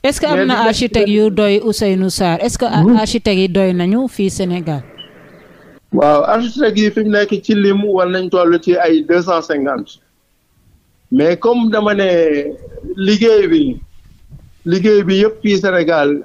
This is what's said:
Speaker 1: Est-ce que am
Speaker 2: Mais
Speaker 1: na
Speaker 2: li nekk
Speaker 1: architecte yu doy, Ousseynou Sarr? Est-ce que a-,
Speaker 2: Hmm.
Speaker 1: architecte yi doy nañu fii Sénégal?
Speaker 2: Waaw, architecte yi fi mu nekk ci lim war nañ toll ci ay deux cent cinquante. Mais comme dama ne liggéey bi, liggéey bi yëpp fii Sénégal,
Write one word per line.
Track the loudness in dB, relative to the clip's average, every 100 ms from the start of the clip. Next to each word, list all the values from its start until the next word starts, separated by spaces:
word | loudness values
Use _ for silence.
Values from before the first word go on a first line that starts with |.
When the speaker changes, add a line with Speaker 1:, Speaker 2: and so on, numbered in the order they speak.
Speaker 1:
Est-ce | -2 -2
que | -2
am | 0
Speaker 2:
Mais | 0
Speaker 1:
na |
Speaker 2:
li | 0
nekk | 0
Speaker 1:
architecte | 0 -2 0 2
yu | 2 2
doy, | 2 0 0
Ousseynou | 0 -2 0 0 -2
Sarr? | -2 -2 0
Est-ce | -4 -2
que | -2
a-, | 2
Speaker 2:
Hmm. | 4 4
Speaker 1:
architecte | 2 -2 0 0
yi | 0
doy | 0 0
nañu | 0 0 -2 -2
fii | -2 -4
Sénégal? | -2 -6 -4 -6 -8 -10 -20 -20 -20 -20 -20 -20 -20 -20 -20 _
Speaker 2:
Waaw, | 0 2 2
architecte | 2 -2 -2 -2 0 0
yi | 0
fi | 0
mu | 0
nekk | 0 -2 -4
ci | -2
lim | 0 2 0
war | 0 0 0
nañ | -2 -2
toll | 0 2 2
ci | 0 0
ay | 2 0
deux | 2 0
cent | 0 -4
cinquante. | -2 -4 -4 -6 -10 -18 _ _ _ _ _ _ _ _ _ _ _
Mais | 0 0 0
comme | 0 0 0
dama | 0 0
ne | 0 0 2 2 0 -6 -12 -16 -16 -12 -4
liggéey | -2 2 4 4 4
bi, | 2 0 -4 -14 -20 -20 -20 -20 -20 -20 -12 -4
liggéey | 0 4 2
bi | 2 2
yëpp | 0 0
fii | -2 0
Sénégal, | 0 0 0 2 0 -2